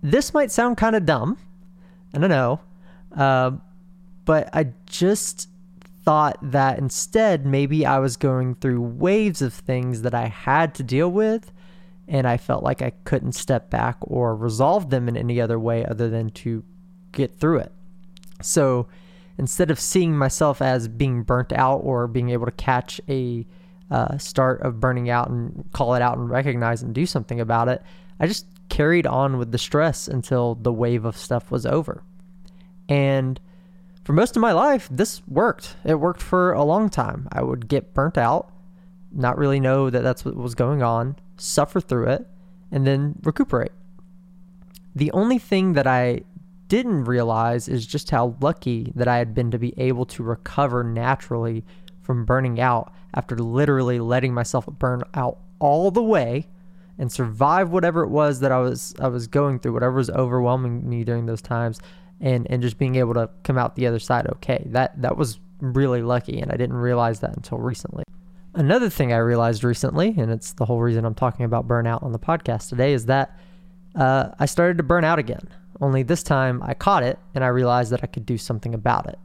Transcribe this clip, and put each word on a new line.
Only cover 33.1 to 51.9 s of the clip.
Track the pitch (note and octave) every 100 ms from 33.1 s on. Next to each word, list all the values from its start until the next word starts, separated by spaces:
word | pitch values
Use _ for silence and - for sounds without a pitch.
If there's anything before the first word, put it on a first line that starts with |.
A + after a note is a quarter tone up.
| C3+ C3 C3 - - - - - - -
for |
most | D3+ A#3+ -
of |
my | A3+
life, | E3+ C#4 C4+ -
this | C3 G#3+ - -
worked. | C3+ A3+ - - -
It | - D#3
worked | D#3+ F3
for | - F3+ F3+
a | -
long | D3 F3+ G#3+
time. | - A2+ - C3
I | -
would | B2+ B2+ A2+
get | C#3 -
burnt | - D3 D#3+
out, | A#2 D3+ - - - - - - -
not | - B2 -
really | C#3+ C#3
know | C3 C3+ C3+
that | B2
that's | A#2+ A#2+ C3
what | A#2
was | A#2+ A#2
going | B2 D3
on, | B2 A2+ B2 C#3+ - -
suffer | - - D3 F#3
through | - B2 A#2
it, | C#3+ B3 - - - -
and | C#3+ C3+
then | C#3 D3 D3+
recuperate. | D#3 D3+ C#4 B2+ A2+ - - - - - - - - - - - - -
The | D3+
only | F3 A3 B3+
thing | - G3 F#3
that | D#3 C3+
I | B2+ B2 A#2+ - - - - -
didn't | G#3+ B3 F3
realize | A#2+ B2 A#2 A2+ A2+ A#2+ -
is | B2+ A2+
just | A#2+ -
how | C3+ A#2+ A#2
lucky | C#3+ D#3+ - A#2 A2+ B2
that | A#2+
I | A#2+
had | A#2 A2
been | A#2+
to | A#2
be | A#2+ -
able | C3 B2 B2+
to | -
recover | A#2 A#2 - - C#3+ B2
naturally | A#2+ A2+ A#2+ C3+ - A#2+ A#2 A2+ - - -